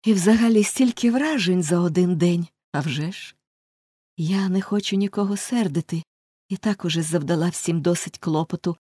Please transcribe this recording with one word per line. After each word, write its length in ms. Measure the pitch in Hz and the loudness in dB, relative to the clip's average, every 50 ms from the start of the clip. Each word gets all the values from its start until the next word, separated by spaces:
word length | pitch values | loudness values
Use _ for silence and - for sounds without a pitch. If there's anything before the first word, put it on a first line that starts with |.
| - | 2
І 60 | 220 | 2
взагалі 520 | 214 190 170 202 226 220 233 233 226 214 208 | 2 4 6 4 6 6 4 4 4 4 2
стільки 460 | - - - 262 240 - - - 240 | 2 2 2 0 0 2 0 0 2
вражень 520 | 233 262 294 320 311 254 180 180 180 180 | 2 2 0 0 -2 0 0 2 2 0
за 180 | 170 147 175 170 | 2 2 2 2
один 360 | 175 175 156 180 180 180 180 | 2 2 2 2 2 2 2
день. 300 | 156 170 175 175 175 170 - _ _ _ _ | 2 2 2 2 0 -2 -6 _ _ _ _
А 80 | - 143 | -6 -4
вже 320 | 139 160 127 147 151 170 | -4 -2 -4 -4 -6 -6
ж. 220 | 196 - - - _ _ _ _ _ _ _ _ _ _ _ _ _ _ _ _ _ | -8 -12 -16 -18 _ _ _ _ _ _ _ _ _ _ _ _ _ _ _ _ _
Я 320 | - 160 160 190 196 196 190 | -4 -2 0 0 0 0 0
не 140 | 180 190 | 0 -2
хочу 340 | 190 - 202 208 202 - - | -2 -2 -2 -2 -2 -2 -2
нікого 400 | 196 202 196 - 208 202 196 202 | 0 -2 -2 -2 -2 -2 -2 -2
сердити. 640 | 196 - - 247 240 220 170 139 170 160 - 170 165 - _ _ _ _ _ _ _ _ _ | -4 -4 -2 -2 -2 0 0 -2 -4 -4 -4 -6 -8 -8 _ _ _ _ _ _ _ _ _
І 80 | 190 | -10
так 280 | - - 214 202 - - | -4 -2 -4 -4 -2 -4
уже 180 | 170 156 165 | -4 -2 -2
завдала 460 | 156 156 165 170 143 135 175 156 165 180 | -2 -2 -2 -2 -2 0 -2 0 0 -2
всім 340 | 170 - - - 165 165 | -4 -4 -4 -2 -2 0
досить 360 | 143 175 175 - - - - - | 0 0 0 0 -4 -10 -12 -6
клопоту. 580 | - 175 156 156 165 - - - - 175 165 _ | -4 -2 0 0 -2 -2 -6 -6 -4 -6 -6 _